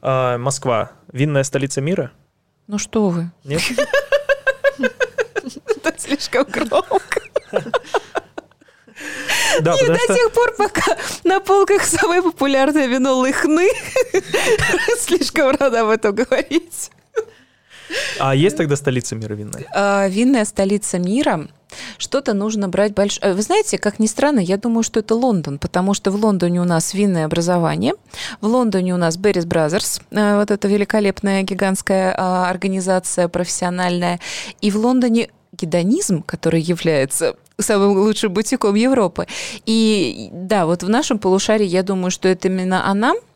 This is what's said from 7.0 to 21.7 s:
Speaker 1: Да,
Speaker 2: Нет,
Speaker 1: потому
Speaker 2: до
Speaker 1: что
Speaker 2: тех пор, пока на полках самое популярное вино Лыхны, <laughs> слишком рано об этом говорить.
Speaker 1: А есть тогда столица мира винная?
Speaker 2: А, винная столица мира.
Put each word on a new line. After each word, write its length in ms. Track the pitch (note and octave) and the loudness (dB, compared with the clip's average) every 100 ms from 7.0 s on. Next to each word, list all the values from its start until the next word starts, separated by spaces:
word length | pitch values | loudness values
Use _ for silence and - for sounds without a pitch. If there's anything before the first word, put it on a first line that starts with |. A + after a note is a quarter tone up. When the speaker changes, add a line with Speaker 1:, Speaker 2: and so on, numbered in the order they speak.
| - - - - - - - B4+ - - - - - - - _ _ _ _ - D4 - - A5 A5+ C#5 | -2 -8 -4 -8 -4 -6 -4 -6 -4 -6 -6 -10 -10 -20 -20 _ _ _ _ -18 -14 -12 -4 -2 0 2
Speaker 1:
Да, 140 | - | 2
Speaker 2:
Нет, 60 | C5+ | 2
Speaker 1:
потому 160 | B4 A#4+ | 2 2
Speaker 2:
до 60 | B4 | 2
Speaker 1:
что 80 | A#4 | 4
Speaker 2:
тех 160 | A#4 | 4
пор, 240 | A#4 A#4 A4+ | 4 0 2
пока 400 | G4+ - - - - - E4+ | -2 0 -2 -2 -4 -4 0
на 140 | F#4+ | 0
полках 420 | F#4+ G4 G4 G4 | 4 4 6 4
самое 380 | - - F#4+ F4 | 2 0 2 2
популярное 680 | F4+ E4+ C#4 C4+ C4+ D4+ C4 | 2 0 0 2 2 2 2
вино 300 | B3+ C4 B3+ | 2 2 2
Лыхны, 500 | B3+ C4+ D#4+ D#4 F#4 - - - B4 F#4 - | 2 0 2 4 4 2 -2 -2 0 -2 -2
<laughs> 680 | - C5+ A4 - F4 - A#4+ | -2 0 0 2 0 0 -2
слишком 540 | - F4 - - C#4 C4+ | 0 0 0 0 2 2
рано 260 | C#4 A#3 | 2 2
об 80 | A3 | 2
этом 260 | A3+ A3 G3+ | 2 0 0
говорить. 760 | B3 B3+ - D#4 - - - _ _ - A4 - _ _ _ - - F#4+ D5 - | 0 0 0 -2 -2 -14 -14 _ _ -8 -8 -14 _ _ _ -20 -10 -8 -6 -2
Speaker 1:
А 160 | C3+ C3+ | 0 2
есть 220 | E3+ G#3 | 2 2
тогда 180 | D#3+ C#3+ | -2 0
столица 400 | C#3+ B2+ A#2+ A2 | 0 -2 -4 -8
мира 180 | A2 | -8
винная? 320 | G#2+ G#2 - - | -10 -10 -12 -6
Speaker 2:
А, 340 | - G3+ G3+ G3 | -2 0 2 0
винная 380 | F#3+ B3 C4+ G#3+ | 2 2 2 0
столица 540 | - G3 G3+ - F#3 | 0 0 0 -2 -4
мира. 480 | F3+ A3 D4+ F#3+ D3 _ _ | -2 0 0 -2 -4 _ _